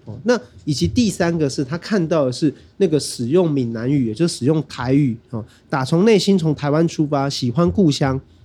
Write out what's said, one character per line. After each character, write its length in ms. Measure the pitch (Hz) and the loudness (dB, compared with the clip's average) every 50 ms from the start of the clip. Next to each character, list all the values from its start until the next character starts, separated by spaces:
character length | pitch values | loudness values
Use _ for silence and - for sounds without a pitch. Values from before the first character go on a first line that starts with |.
| _ | _
哦， 120 | 110 104 127 147 | -16 -16 -6 -2
那 160 | 226 247 214 - - - - - | 0 0 0 -2 -10 -20 -10 -6
以 80 | 151 | -4
及 160 | 143 - 175 175 | -2 -2 -2 0
第 220 | - 247 240 196 | 2 2 0 0
三 260 | - - 180 170 170 | 0 0 -2 -2 0
个 140 | 165 151 135 | 0 -2 -2
是 120 | - - | -2 -4
他 140 | 139 123 165 | -4 -4 -6
看 320 | 170 - - 214 196 165 151 | -8 -6 -2 -2 -2 0 0
到 160 | 170 156 139 | 0 0 0
的 80 | 127 | 0
是 200 | 123 - 165 143 - - - - _ - | -2 0 -2 -2 -2 -4 -12 -20 _ -2
那 100 | 196 165 | 0 0
个 100 | 151 139 | 0 -2
使 280 | - - - - 120 | -2 -4 -6 -6 -4
用 240 | 117 151 185 180 160 | 0 2 2 2 2
闽 220 | 143 139 123 117 117 | 0 0 -2 -2 -4
南 160 | 110 117 131 | -4 -2 0
语， 160 | 151 143 123 | 0 2 0
也 80 | 110 107 | 0 0
就 120 | - 170 | 0 -2
是 80 | 170 - - | -2 -2 -2
使 60 | 120 | 0
用 180 | 143 160 160 139 | 0 0 0 -2
台 280 | - - - 120 127 135 | -6 -8 -6 -2 0 2
语， 200 | 143 147 127 110 117 - _ | 2 2 2 -2 -6 -10 _
哦， 160 | - 110 101 - - _ _ _ | -10 -10 -10 -12 -18 _ _ _
打 160 | 160 135 131 | -4 -4 0
从 220 | - 165 170 202 | 0 2 4 4
内 120 | 233 220 185 | 4 4 4
心 200 | - 196 196 180 | 4 2 2 2
从 160 | 160 156 147 | 2 0 0
台 160 | - 147 143 | 0 0 0
湾 160 | 143 160 170 160 | 2 2 2 0
出 180 | - - 151 | 0 -2 -2
发， 220 | 139 147 139 139 139 | 0 0 -2 -2 -2
喜 220 | 135 - 135 120 | -4 -4 -4 -2
欢 200 | 113 151 175 180 | 0 2 0 2
故 200 | 180 220 190 151 | 2 2 2 2
乡， 280 | 139 - 147 135 131 135 - _ - - | 2 2 0 0 0 -2 -6 _ -20 -20